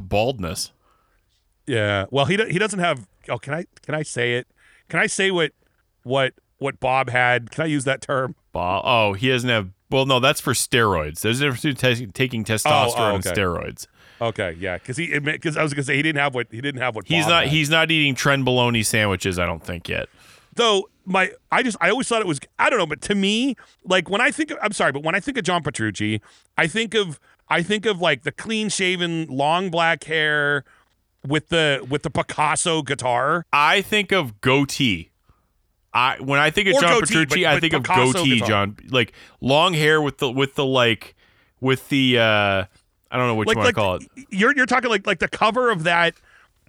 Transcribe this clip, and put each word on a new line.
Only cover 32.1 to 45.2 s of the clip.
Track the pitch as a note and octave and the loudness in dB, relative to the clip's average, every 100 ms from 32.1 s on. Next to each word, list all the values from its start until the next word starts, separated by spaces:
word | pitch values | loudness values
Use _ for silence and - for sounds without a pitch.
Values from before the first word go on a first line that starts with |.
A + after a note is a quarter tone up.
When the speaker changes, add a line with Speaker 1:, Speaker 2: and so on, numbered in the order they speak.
| E3+ - - D3+ D#3 F3 D#3+ | -4 -4 -2 0 0 0 -2
Speaker 2:
guitar. | C#3 C3+ B2 A#2+ C#3 E3+ - | -2 -4 -2 0 0 -2 0
Speaker 1:
I | C#3+ D3+ G3 | 2 4 2
think | F#3 G#3+ F#3+ | 2 -2 0
of | F#3+ B2+ G#2 | 0 -2 -2
goatee. | C3 C#3 C#3+ - B2+ E2 - _ _ _ _ _ _ _ _ | 2 2 2 0 0 0 -6 _ _ _ _ _ _ _ _
I, | A#2 B2+ - | 0 0 0
when | C3 C#3 | 0 2
I | D#3 | 4
think | G#3 G3 | 2 2
of | - | 4
Speaker 2:
Or | |
Speaker 1:
John | E3+ A#3 | 4 4
Speaker 2:
goatee, | D#3 | 2
Speaker 1:
Petrucci, | D#3+ C3+ F3+ | 0 2 2
Speaker 2:
but, | E3 | 2
Speaker 1:
I | D3 | 2
Speaker 2:
but | |
Speaker 1:
think | D#3+ | 2
Speaker 2:
Picasso | D#3 A#2 - B2+ | 0 2 2 4
Speaker 1:
of | D3 | 2
goatee, | D3+ A#2+ | 2 2
Speaker 2:
guitar. | A2 | 2
Speaker 1:
John. | G2+ G2+ G#2 - | 2 0 -6 -2
Like, | B2+ A2+ - - - | 0 0 -6 -20 -6
long | B2 C#3+ F3+ | 2 4 4
hair | D#3 D3+ D#3 | 2 2 2
with | C#3+ - | 0 -2
the, | C#3 | -4
with | C3 C3+ - | 0 -2 0
the, | C3+ | 0
like, | C3 A#2 A2 - _ _ _ _ - | 4 4 2 -4 _ _ _ _ -4
with | C3 C3 - | -2 0 0
the, | C#3 B2+ A#2+ | 2 4 4
uh, | A2+ G#2+ G2+ F#2+ F#2+ _ _ _ - | 4 4 2 0 -4 _ _ _ -8
I | B2+ | -2
don't | B2 | 0
know | |
what | A2 G#2+ | 0 0
Speaker 2:
Like, | A2+ | 2
Speaker 1:
you | |
wanna | B3 | 2
Speaker 2:
like, | D3+ | 2
Speaker 1:
call | G2 F2 | -2 -2
it. | - - - | -8 -20 -8
Speaker 2:
you're, | F#3+ A#3 C#4+ | 0 2 2
you're | B3+ | 0
talking, | B3 A#3+ | 0 0
like, | G3+ G#3 | -2 -2
like, | |
the | F#3 | -2